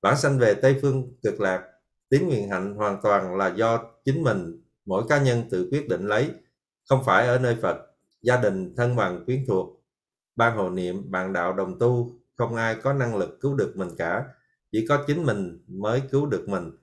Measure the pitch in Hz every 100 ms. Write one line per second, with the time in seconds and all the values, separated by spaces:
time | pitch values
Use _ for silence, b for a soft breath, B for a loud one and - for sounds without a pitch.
0 | 98 135 143 139 117 104 131 139 143 131
1 | 120 - 110 101 98 92 - _ _ _
2 | _ 139 180 127 101 95 98 104 104 98
3 | 107 101 92 92 95 90 113 113 - _
4 | - 139 147 101 85 85 _ _ - 95
5 | 120 143 139 120 120 92 90 139 147 87
6 | 98 107 143 - _ _ _ _ _ 135
7 | - 95 123 123 123 113 92 82 - _
8 | _ _ 110 123 110 95 92 104 120 120
9 | 95 87 98 131 131 95 90 - _ _
10 | _ _ _ - 117 110 95 92 90 92
11 | 92 92 92 98 87 95 92 90 120 123
12 | 120 - _ _ 117 113 113 110 135 139
13 | 120 107 87 - 139 139 95 95 90 82
14 | 85 92 135 B B B _ 107 113 143
15 | 143 151 151 104 92 85 _ 92 107 123
16 | 135 135 143 98 - 98 82 -